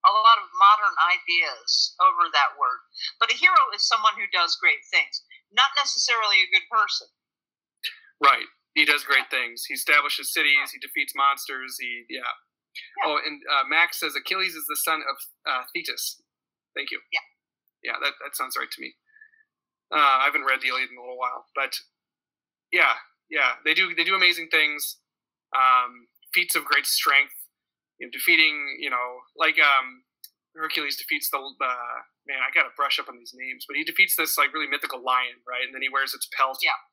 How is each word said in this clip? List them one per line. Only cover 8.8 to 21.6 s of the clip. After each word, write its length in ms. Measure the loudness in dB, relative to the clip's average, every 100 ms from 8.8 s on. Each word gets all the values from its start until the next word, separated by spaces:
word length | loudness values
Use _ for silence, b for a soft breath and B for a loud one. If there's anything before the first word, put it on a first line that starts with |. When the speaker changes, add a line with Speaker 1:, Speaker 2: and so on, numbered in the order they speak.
Speaker 2:
does 180 | 2 2
great 220 | 2 0 2
Speaker 1:
Yeah. 20 | -4 -6
Speaker 2:
things. 140 | -10 -12
He 80 |
establishes 580 | -6 2 2 2 -4 -4
cities. 220 | -2 2 2
Speaker 1:
Yeah. 100 | 0
Speaker 2:
He 60 | -10
defeats 340 | -12 -8 -8 0
monsters. 600 | 0 0 -6 -10 -12 -12
He, 260 | -12 -12 -12
yeah. 240 | -10 -10 -12 _ _ _ B B -6
Speaker 1:
Yeah. 20 | -2
Speaker 2:
Oh, 100 | -2
and, 240 | -4 -10 -2
uh, 140 | -2 2
Max 320 | 2 0 -2
says 160 | -6
Achilles 400 | -6 -4 -4 -4
is 120 | -8 -8
the 80 | -6
son 260 | -2 -2
of, 140 | -4 -8 -12 _
uh, 200 | -6 -6 -6
Thetis. 460 | -10 -8 -6 -8 -10 _ _ _ _ _ -10
Thank 140 | -10
you. 80 | -12 _
Speaker 1:
Yeah. 140 | -10 -10 _ _ _ _ _
Speaker 2:
Yeah, 160 | -10 -4
that, 140 | -4 -6
that 140 | -12 -8
sounds 200 | -6 -6
right 140 | -8
to 100 | -12
me. 140 | -16 _ b b b b b _ _ _ _
Uh, 60 | 2 4 4
I 20 |
haven't 200 | 2 0
read 160 | -2 -2
the 80 | -2
Iliad 220 | -4 -6
in 60 | -10
a 40 |
little 160 | -14 -6
while, 280 | -6 -6 _
but 240 | -6